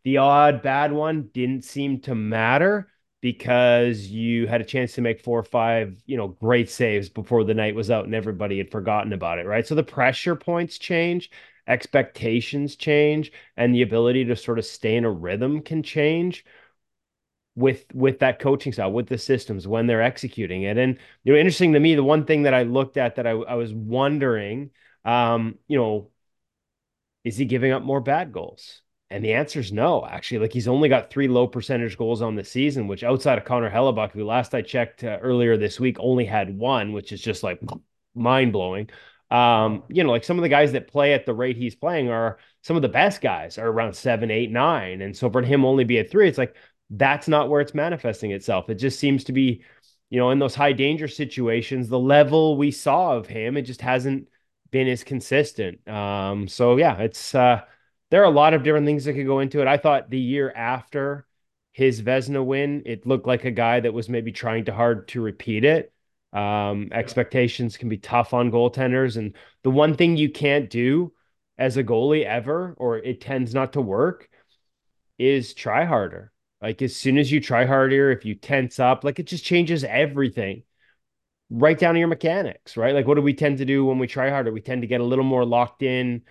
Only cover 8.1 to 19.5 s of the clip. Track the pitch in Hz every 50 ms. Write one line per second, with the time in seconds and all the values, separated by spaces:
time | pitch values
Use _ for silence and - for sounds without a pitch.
8.1 | 113 113 95 110 98 85 104 101 98 98 95 - - 107 92 110 104 107 104 107
9.1 | 101 87 85 85 85 87 87 101 107 117 117 - 156 156 - - - 135 123 131
10.1 | 127 - - 175 170 - - 180 170 170 175 165 - - - - 180 165 170 175
11.1 | 175 180 - - - - - - _ _ - - 127 120 - - - 139 123 -
12.1 | - - 120 113 113 120 - - 143 143 143 139 - - - 156 147 147 147 151
13.1 | 151 156 147 - - - - _ - - 120 123 123 120 117 98 113 113 117 123
14.1 | 123 131 127 117 120 - - 123 117 113 107 - - - - 110 113 120 117 113
15.1 | 95 82 87 87 98 107 127 135 151 151 151 - 160 156 147 - - 156 147 151
16.1 | 160 170 175 180 170 - _ _ _ _ _ _ _ _ _ _ _ _ _ _
17.1 | _ _ _ _ _ _ _ _ - 120 131 135 127 - _ - - 127 131 131
18.1 | 127 - 135 131 123 - - 139 139 131 - - 107 117 98 95 104 123 110 -
19.1 | 131 113 - - 131 113 - -